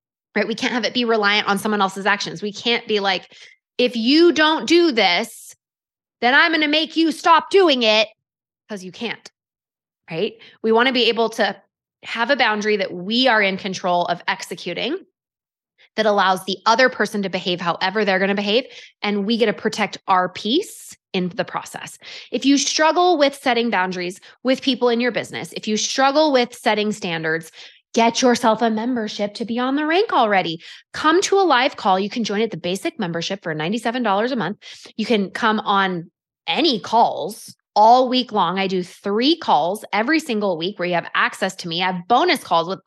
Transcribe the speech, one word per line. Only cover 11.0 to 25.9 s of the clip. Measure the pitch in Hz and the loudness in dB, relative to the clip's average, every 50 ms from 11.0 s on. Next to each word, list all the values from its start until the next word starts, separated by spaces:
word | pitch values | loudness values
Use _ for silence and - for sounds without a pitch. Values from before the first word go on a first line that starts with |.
| 226 220 | 0 0
able | 220 220 226 220 | 0 0 -2 -2
to | 220 - 208 196 196 - _ _ _ _ _ _ _ _ - | 0 -2 -2 -2 -2 -6 _ _ _ _ _ _ _ _ -16
have | - - 233 233 226 | -10 -6 -4 -2 0
a | 285 | 0
boundary | 240 254 220 214 208 202 214 208 202 | 0 2 0 0 -2 0 0 0 0
that | 190 - 170 | -2 -4 -6
we | 180 175 196 226 240 262 254 | -10 -8 -4 -2 0 2 2
are | 220 214 | 4 2
in | 202 190 190 185 | 2 0 -2 -4
control | - 196 185 - - 180 180 175 170 | -6 -8 -8 -4 -2 -2 0 0 0
of | - 175 170 - - | -2 -4 -6 -4 -6
executing | 196 190 - - 196 - - 185 175 - - 240 330 392 - _ _ _ _ _ _ _ _ _ _ _ _ _ _ _ _ _ - | -6 -6 -6 -12 -14 -12 -10 -10 -8 -6 -6 -6 -6 -8 -10 _ _ _ _ _ _ _ _ _ _ _ _ _ _ _ _ _ -4
that | - 214 | -2 0
allows | 220 202 202 185 190 190 180 - | 2 2 4 4 2 2 0 -2
the | - 190 - - | -8 -8 -2 2
other | 214 233 226 262 247 | 2 4 4 4 4
person | 254 - 214 202 - 208 | 2 0 -4 -2 -2 -4
to | 196 190 | -4 -4
behave | 190 185 - 196 185 175 | -4 -6 -4 -4 -4 -4
however | 185 170 - - - 190 190 220 208 | -2 -4 -4 -2 -2 -2 0 0 0
they're | 196 190 185 | 2 2 2
gonna | 196 196 202 | 2 0 0
behave, | 208 202 202 208 254 262 - - - - - _ _ | -2 -2 0 0 0 0 -2 -10 -20 -20 -20 _ _
and | - 208 208 202 196 | -6 -4 -2 -2 -2
we | 208 233 208 | 0 0 0
get | 233 | 2
to | 208 196 | 0 0
protect | - - 220 - - 208 185 - - - - | -2 -4 -4 -2 -2 -4 -4 -6 -8 -2 0
our | 190 180 180 180 | 2 2 2 0
peace | - - - 208 254 359 440 - - - - - - _ _ _ - | -4 -6 -6 -2 -2 -2 -2 -4 -10 -20 -20 -20 -20 _ _ _ -4
in | 190 180 180 | -4 -4 -4
the | 196 247 - | -4 -6 -6
process. | - - - - - - - - - - - - - - - - - | -6 -6 -10 -10 -10 -14 -14 -16 -16 -18 -20 -20 -20 -20 -18 -12 -6
If | - 233 262 | -6 -2 2
you | 269 285 269 | 4 4 4
struggle | - - - - 311 320 302 359 349 359 349 285 | 2 0 0 2 2 2 4 4 4 4 4 4
with | 285 277 277 | 2 2 0
setting | - - 269 240 233 233 233 | 0 -2 0 0 0 0 0
boundaries | 214 185 185 185 180 185 180 175 190 - _ - - _ - | 0 0 0 -2 -2 -4 -6 -8 -8 -12 _ -20 -16 _ 0
with | 247 269 262 | 0 0 0
people | - 277 254 214 247 240 | 0 -2 0 2 2 0
in | 233 233 | 2 2
your | 247 247 202 | 0 -2 -2
business, | 175 - - - 113 170 - - | -4 -6 -6 -8 -10 -10 -10 -12
if | - - 220 | -10 -6 -4
you | 214 214 | -4 -2
struggle | - - | -2 -4